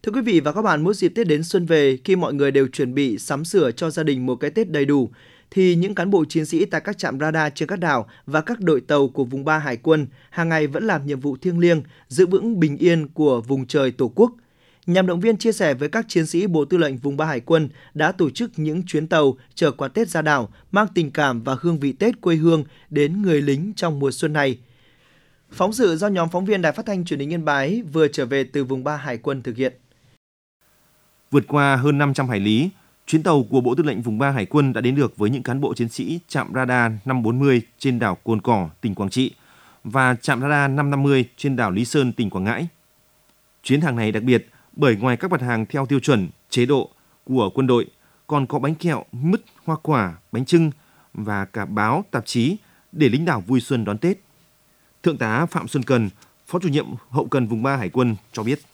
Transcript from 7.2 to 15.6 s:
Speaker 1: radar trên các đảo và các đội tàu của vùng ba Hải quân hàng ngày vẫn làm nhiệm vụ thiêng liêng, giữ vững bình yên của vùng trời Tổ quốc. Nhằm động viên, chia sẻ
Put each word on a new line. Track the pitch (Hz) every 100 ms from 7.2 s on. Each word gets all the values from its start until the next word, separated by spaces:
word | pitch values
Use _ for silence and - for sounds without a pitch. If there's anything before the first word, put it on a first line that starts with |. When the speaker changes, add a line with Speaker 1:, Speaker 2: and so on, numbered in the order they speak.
Speaker 1:
radar | 156 160 151
trên | 143 156
các | 190
đảo | 170 131 - - -
và | 151
các | 160 240
đội | 180 143
tàu | - 147 139
của | -
vùng | 123 135
ba | 139 156
Hải | 147 117
quân | 156 156 131 - _
hàng | - 165
ngày | 160 151
vẫn | 139
làm | 220 165 139
nhiệm | 139
vụ | 143 131
thiêng | 185 170
liêng, | 175 160 - - _
giữ | 127 180
vững | 190 226 208
bình | 165 143
yên | 175 170 147
của | - 151 123
vùng | 117 135 127
trời | 151 135
Tổ | 123 127
quốc. | 151 240 - _ _ _ _ -
Nhằm | 180 185
động | 175
viên, | 220 214
chia | 226
sẻ | 208